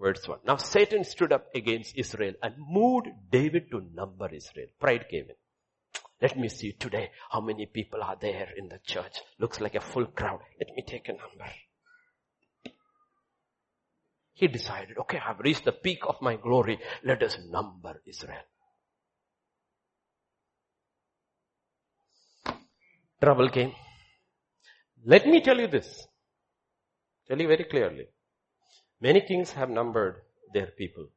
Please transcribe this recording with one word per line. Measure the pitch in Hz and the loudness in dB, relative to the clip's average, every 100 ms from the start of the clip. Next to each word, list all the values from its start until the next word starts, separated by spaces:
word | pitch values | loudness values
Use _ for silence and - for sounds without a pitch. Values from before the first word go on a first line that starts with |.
verse | 98 95 - | -2 -2 -4
one. | 73 | -6
"Now | 113 139 | 0 0
Satan | - 202 208 214 | 2 4 4 2
stood | 175 - 156 | -2 0 2
up | 139 - | 2 0
against | 127 113 113 110 135 | -6 -2 -2 -4 -8
Israel | - 107 101 95 | -6 -4 -4 -4
and | 113 131 | -8 -8
moved | 147 180 240 254 220 - 98 | -2 2 4 4 -2 -12 0
David | 123 151 165 170 | 2 2 0 -4
to | 120 90 | -10 -10
number | 82 98 95 95 | -10 -12 -8 -10
Israel." | 78 - - 64 - | -10 -18 -16 -18 -2
Pride | 139 120 - | 0 0 -2
came | 82 65 | -10 -10
in. | - _ _ _ _ _ - - - | -18 _ _ _ _ _ -18 -16 0
"Let | 123 127 | 0 0
me | 117 | -6
see | - 107 | -6 -12
today | - 123 104 110 - - | -10 -8 -6 -8 -12 -10
how | 110 | -8
many | 110 107 107 | -6 -6 -8
people | 113 101 110 | -8 -8 -8
are | 98 95 | -8 -6
there | 107 95 95 95 | -6 -6 -8 -12
in | 95 | -16
the | 92 | -16
church. | - 92 90 - - - | -10 -8 -8 -14 -16 -6
Looks | 113 - | -6 -4
like | 104 | -4
a | 107 | -6
full | - 131 120 | -6 -4 -4
crowd. | - 104 98 - - | -4 -6 -6 -12 -10
Let | - | -10
me | - - | -10 -10
take | 120 - | -12 -10
a | |
number." | - - - - - _ _ _ _ _ _ _ _ _ _ - _ _ _ _ _ _ _ _ _ _ _ _ _ _ _ _ | -12 -12 -18 -20 -20 _ _ _ _ _ _ _ _ _ _ -20 _ _ _ _ _ _ _ _ _ _ _ _ _ _ _ _
He | - 185 | 0 2
decided, | 120 - - 95 113 | 2 -8 -10 -12 -10
"Okay, | - 160 | -8 -6
I've | 113 101 | -6 -2
reached | 123 156 | 0 2
the | - | 0
peak | - 185 180 - | -2 -4 -4 -4
of | - | -2
my | 131 110 | -2 -2
glory. | 113 127 110 107 - - | 2 2 2 -2 -6 -8
Let | 131 131 | -2 0
us | 113 - | 0 -2
number | 87 90 101 92 87 80 - | -8 -8 -8 -10 -16 -16 -18
Israel." | - 107 - - _ _ _ _ _ _ _ _ _ _ _ _ _ _ _ _ _ _ _ _ _ _ _ _ _ _ _ _ _ _ _ _ _ _ _ _ _ _ _ - - _ _ _ _ _ - | -18 -16 -16 -18 _ _ _ _ _ _ _ _ _ _ _ _ _ _ _ _ _ _ _ _ _ _ _ _ _ _ _ _ _ _ _ _ _ _ _ _ _ _ _ -8 -8 _ _ _ _ _ 2
Trouble | 143 135 131 | 6 6 6
came. | 131 127 - - - _ _ _ _ _ _ - - _ _ | 4 -2 -4 -20 -20 _ _ _ _ _ _ -20 -20 _ _
Let | 113 165 277 | 8 8 10
me | 330 | 6
tell | 262 247 | 8 4
you | 226 | 4
this. | 139 - - - _ _ _ _ _ _ _ _ _ _ _ - | -2 -4 -16 -20 _ _ _ _ _ _ _ _ _ _ _ -6
Tell | 135 | -2
you | 165 | 4
very | 160 | 4
clearly. | 170 143 98 71 64 _ _ _ _ _ _ _ _ - | 4 0 0 -2 -16 _ _ _ _ _ _ _ _ -2
Many | 120 175 | 4 4
kings | - 180 180 | 4 -2 -2
have | 143 131 | -4 -2
numbered | 113 117 113 98 92 - _ - | -2 0 0 -2 -4 -18 _ -6
their | 104 95 - | -4 -4 -8
people. | 92 - 76 | -10 -10 -18